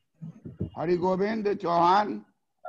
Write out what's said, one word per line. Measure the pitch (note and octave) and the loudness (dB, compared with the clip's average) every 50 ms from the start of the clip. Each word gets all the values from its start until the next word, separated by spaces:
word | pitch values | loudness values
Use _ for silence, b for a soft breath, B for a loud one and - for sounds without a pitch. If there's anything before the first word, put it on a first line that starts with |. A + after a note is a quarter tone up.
| _ _ _ - - D#3+ - - - - - - - - - A#2+ | _ _ _ -18 -18 -16 -16 -16 -16 -14 -8 -8 -8 -6 -6 -4
हरि | C#3 E3+ F3+ F3 | -2 0 0 0
गोविंद | F3 F#3 F#3 F3+ G3 G#3 A3+ A3 G3+ G3+ F#3+ - | 2 0 0 0 0 -2 -2 -2 -2 -2 -2 -2
चौहान | - E3 E3+ E3+ E3+ F3 F#3 G#3 G#3+ G3 G#3+ G#3 - _ _ _ _ _ _ _ - | -2 0 2 4 4 6 6 4 2 0 -4 -8 -10 _ _ _ _ _ _ _ -18